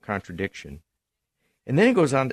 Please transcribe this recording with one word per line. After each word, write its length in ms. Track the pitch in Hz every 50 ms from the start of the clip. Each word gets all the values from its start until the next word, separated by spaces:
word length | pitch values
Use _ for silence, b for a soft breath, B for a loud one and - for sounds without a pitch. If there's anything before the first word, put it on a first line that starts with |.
contradiction." 800 | _ - 104 95 - - 87 82 95 98 - - - 73 71 76 - _ _ _ _ _ _ _ _ _ _ _ _ _ _ _ _
And 120 | - 127 156
then 100 | 214 254
it 60 | 247
goes 200 | 196 165 131 135
on, 180 | 135 135 127